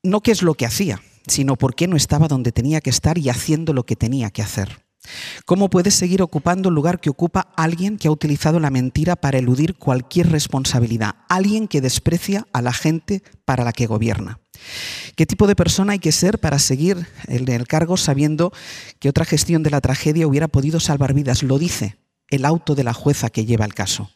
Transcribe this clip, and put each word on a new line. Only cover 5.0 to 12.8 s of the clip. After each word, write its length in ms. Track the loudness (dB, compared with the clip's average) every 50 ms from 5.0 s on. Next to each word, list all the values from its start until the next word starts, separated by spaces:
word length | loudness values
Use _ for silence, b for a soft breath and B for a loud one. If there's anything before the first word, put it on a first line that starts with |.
| B B B B B B B B B
¿Cómo 240 | -2 0 2 2 2
puede 220 | 2 2 4 4
seguir 300 | 2 2 2 0 2 0
ocupando 480 | 0 0 -2 -2 0 0 0 2 2 2
el 60 | 2
lugar 240 | 2 2 0 0 0
que 100 | -2 -4
ocupa 440 | 0 0 -2 0 0 -2 -4 _ _
alguien 420 | -2 -2 -2 0 -2 -4 -4 -4
que 120 | -2 0 0
ha 20 |
utilizado 480 | 0 0 0 -2 -2 0 0 2 2 2
la 100 | 0 0
mentira 460 | 0 0 -2 0 0 0 0 0 0
para 220 | 0 0 0 0
eludir 380 | 2 2 2 2 2 2 0 -2
cualquier 540 | _ -2 0 0 0 -2 -2 0 2 2 2
responsabilidad? 840 | 2 0 0 -2 -4 -4 -2 0 2 2 2 2 0 -2 -2 -2 -4 _ _ _
Alguien 380 | 0 2 2 2 0 0 -2
que 120 | 0 -2 0
desprecia 680 | 0 0 -2 -2 -2 0 -2 -2 -2 -2 -4 -4 -4 _
a 100 | -4 -2
la 120 | -2 -2 -4
gente 500 | 0